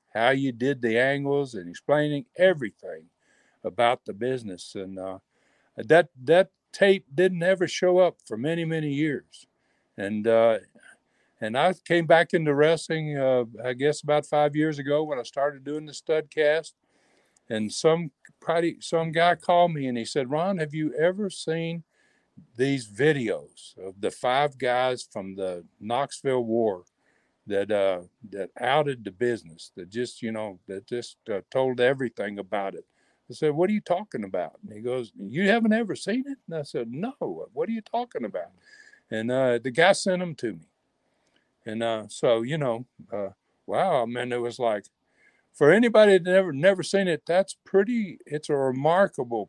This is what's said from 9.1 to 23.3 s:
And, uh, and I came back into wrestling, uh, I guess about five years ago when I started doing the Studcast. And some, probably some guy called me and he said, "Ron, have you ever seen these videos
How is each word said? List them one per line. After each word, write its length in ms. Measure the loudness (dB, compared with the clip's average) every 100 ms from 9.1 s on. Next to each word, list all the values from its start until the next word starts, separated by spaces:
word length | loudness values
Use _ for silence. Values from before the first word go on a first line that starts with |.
| -4 -10 -20 _ _ _ _ _ -8
And, 280 | -6 -2 2
uh, 340 | 4 4 2 -4 _ -20 _ _ _ _ -10
and 160 | -4 0
I 160 | 0 0
came 220 | 0 2 6
back 260 | 4 4
into 220 | 0 2
wrestling, 640 | 4 4 2 -2 -6 -4 -2
uh, 260 | 0 2 0 -6
I 120 | -8
guess 260 | -2 -2 -2
about 240 | 0 0
five 320 | 2 0 2 2
years 220 | -2 -2
ago 260 | -2 0
when 140 | 0 -6
I 60 |
started 380 | -6 -2 -2 -4
doing 220 | -10 -10
the 80 | -10
Studcast. 800 | -10 -2 -2 -2 0 2 2 -2 -14 _ _ _ _ _ _ -6
And 200 | -4 -4
some, 420 | 0 2 2 -2 -12 -20 _
probably 380 | -2 0 0 -4
some 320 | -2 -2 0
guy 220 | 2 2
called 400 | 2 2 4 4
me 140 | 2 -4
and 100 | -4
he 80 | -4
said, 240 | -4 -2
"Ron, 260 | -2 -2 -2
have 160 | -4
you 220 | -4 -4
ever 340 | 0 0 0 -6
seen 540 | -6 -6 -4 -4 -8 -12 _ _ _ _ -20 -10 -2
these 320 | -2 -2 -4
videos 880 | 0 2 2 -2